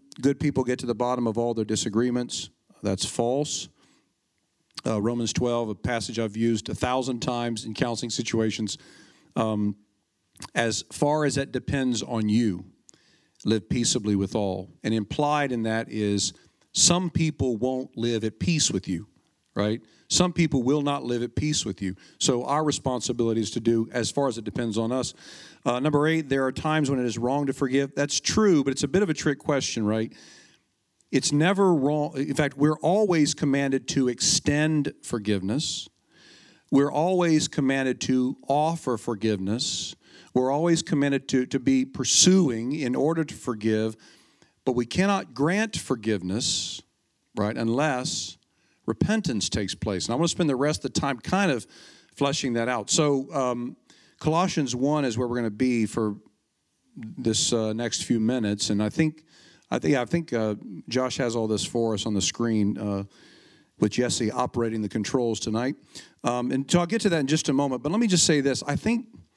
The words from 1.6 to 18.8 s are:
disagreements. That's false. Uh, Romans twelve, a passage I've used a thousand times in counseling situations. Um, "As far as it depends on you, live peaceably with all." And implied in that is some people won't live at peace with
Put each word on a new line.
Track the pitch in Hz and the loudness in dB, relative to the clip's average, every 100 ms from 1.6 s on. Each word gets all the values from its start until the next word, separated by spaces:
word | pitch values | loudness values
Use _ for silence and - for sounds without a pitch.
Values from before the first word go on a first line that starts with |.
| 107 | -2
disagreements. | 110 113 104 123 123 123 - - _ _ _ | -2 0 0 2 0 -4 -8 -10 _ _ _
That's | 101 95 | -4 -2
false. | - - 117 135 151 - - _ _ _ _ _ _ _ _ _ _ - - | -2 -2 0 0 -2 -6 -10 _ _ _ _ _ _ _ _ _ _ -8 -4
Uh, | 107 | -2
Romans | 110 120 113 | -2 -2 -2
twelve, | - 123 120 113 | -2 0 0 -2
a | |
passage | 98 123 117 - 117 | -4 -4 -4 -4 -4
I've | 110 110 | -4 0
used | 117 110 - | 0 0 -2
a | |
thousand | 107 123 127 127 120 | -4 0 0 -2 -4
times | 127 120 120 110 | -4 -2 -4 -6
in | 113 | -8
counseling | 104 123 113 117 | -4 -2 -2 -4
situations. | - 113 113 110 - 104 - - - - _ _ | -4 -2 0 0 -2 -4 -8 -14 -20 -20 _ _
Um, | - 110 104 104 101 _ _ _ _ _ - - | -4 -2 0 -2 -4 _ _ _ _ _ -18 -6
"As | - 117 110 - | -2 0 -2 -6
far | - 147 156 | -2 0 2
as | 147 139 | 0 0
it | 135 | -2
depends | 123 - 139 131 113 | -4 -2 0 0 0
on | - 117 107 | -2 -2 2
you, | 107 113 87 - _ _ _ _ _ _ _ | 4 2 0 -8 _ _ _ _ _ _ _
live | 104 107 - | 0 0 0
peaceably | 127 113 120 104 101 | 0 0 0 2 2
with | 95 | 0
all." | 110 101 95 95 - | 0 -2 -4 -8 -6
And | 131 | -2
implied | 143 101 - 147 147 139 | -2 -2 -2 0 0 0
in | 120 | -2
that | 113 113 113 | -2 -2 -4
is | 107 104 101 - - _ _ _ | -2 0 0 -2 -6 _ _ _
some | - - 175 180 | 2 4 4 0
people | - 160 - 131 110 | 0 0 0 0 0
won't | 127 131 135 120 | -2 -2 -6 -4
live | 117 113 | -2 0
at | 110 - | -2 -2
peace | - 160 - | 0 2 2
with | 98 | 0